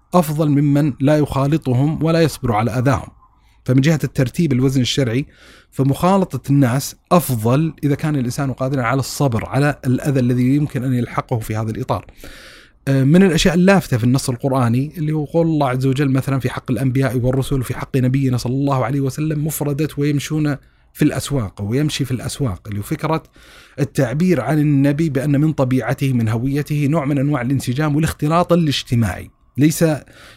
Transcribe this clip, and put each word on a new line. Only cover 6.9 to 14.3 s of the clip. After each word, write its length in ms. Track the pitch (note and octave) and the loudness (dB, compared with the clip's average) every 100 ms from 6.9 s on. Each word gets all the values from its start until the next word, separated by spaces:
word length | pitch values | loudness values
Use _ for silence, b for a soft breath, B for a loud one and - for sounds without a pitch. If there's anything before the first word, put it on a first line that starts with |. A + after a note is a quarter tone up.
| - - | -12 0
أفضل 640 | F3 - A#2 A2+ C3+ D#3+ - | 2 2 -2 2 2 0 -2
إذا 100 | C#3+ | -2
كان 220 | C#3 D#3 D3 | -2 -2 -2
الإنسان 360 | B2 C#3 C#3 | -4 -4 -6
قادرا 300 | A#2+ C3 C#3 | -4 -4 -2
على 180 | A2+ C3+ | 0 -2
الصبر 460 | B2 - C#3 A2 - | -4 -2 0 0 -2
على 320 | C3+ C#3+ C3 B2+ | 0 0 0 -2
الأذى 340 | B2 D3+ C3+ | 0 0 0
الذي 360 | B2 B2 B2 C#3+ | 0 2 2 2
يمكن 280 | D3 B2 | 0 -2
أن 80 | C3 | -2
يلحقه 460 | B2 A2+ - - A#2+ | -2 -2 -6 -4 -6
في 180 | A2 A2 | -4 -4
هذا 140 | A2+ | -4
الإطار. 360 | G#2 - F#2 - B B B B B B B - | -6 -4 -6 -6 B B B B B B B -2
آه، 160 | C3+ | 2
من 180 | C#3 F3+ | 4 6
الأشياء 320 | G3 D#3+ F#3 | 6 4 2
اللافتة 420 | E3+ F#3 F#3+ - B2 | 4 4 4 2 0
في 80 | |
النص 240 | B2 C3 | 2 0
القرآني 640 | - | -2